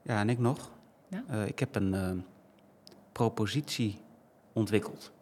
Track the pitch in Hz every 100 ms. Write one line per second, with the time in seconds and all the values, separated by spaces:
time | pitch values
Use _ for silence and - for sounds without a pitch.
0 | - 110 104 123 120 143 - - - -
1 | - 190 262 117 101 - 131 107 95 95
2 | 92 92 90 - - - - - - -
3 | - - 113 113 104 135 147 - 110 95
4 | - - - _ _ 117 107 104 - -
5 | - -